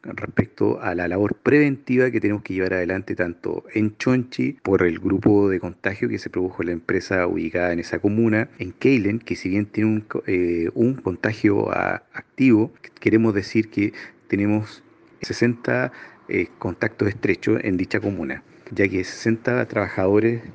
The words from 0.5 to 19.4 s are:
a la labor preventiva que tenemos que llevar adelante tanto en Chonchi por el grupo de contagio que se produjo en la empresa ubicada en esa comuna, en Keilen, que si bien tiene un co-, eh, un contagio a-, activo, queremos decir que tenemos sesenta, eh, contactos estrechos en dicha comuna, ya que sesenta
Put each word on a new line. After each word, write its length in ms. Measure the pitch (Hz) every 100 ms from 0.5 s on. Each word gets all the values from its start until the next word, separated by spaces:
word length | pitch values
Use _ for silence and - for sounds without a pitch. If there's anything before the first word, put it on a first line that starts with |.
| - 104 123
a 140 | 107
la 140 | 87 87
labor 260 | 92 104
preventiva 760 | - 123 147 147 135 - 123 127
que 100 | 117
tenemos 220 | 104 104
que 120 | -
llevar 180 | 95 92
adelante 400 | 92 87 95 98
tanto 500 | 90 87 82 90 85 -
en 220 | 110 107 104
Chonchi 580 | - 127 120 - 127 -
por 200 | - 95
el 160 | 87 80
grupo 520 | - 95 110 104 101
de 100 | 92
contagio 480 | 87 - 95 101 120
que 100 | 101
se 120 | 85
produjo 320 | 90 92 -
en 40 | 87
la 40 |
empresa 540 | 85 - 92 - 95 87
ubicada 460 | 87 82 87 87
en 80 | 85
esa 180 | 82 87
comuna, 500 | 104 107 113 107 120 -
en 140 | 92
Keilen, 460 | - 131 135 101 113
que 180 | - 87
si 140 | 92
bien 160 | 98 104
tiene 240 | - 110
un 100 | 107
co-, 220 | 107 - -
eh, 440 | 92 87 85 82
un 200 | - 120
contagio 760 | 135 - 87 107 107 107 101 -
a-, 320 | 90 - 90 _
activo, 580 | - - - 135 107 113 - - -
queremos 360 | - 110 113
decir 340 | 101 95 113 110
que 240 | - 101 - - _ _
tenemos 540 | 98 101 107 107 - _ _ _ _
sesenta, 720 | - 113 120 117 - 123 131 - - - -
eh, 180 | 95 85 -
contactos 500 | - 87 110 - 107
estrechos 520 | 101 - 87 - 110
en 140 | - 92
dicha 240 | 95 104
comuna, 420 | 101 95 82 78 _ - -
ya 180 | 101 98
que 160 | 92
sesenta 600 | 92 - 113 113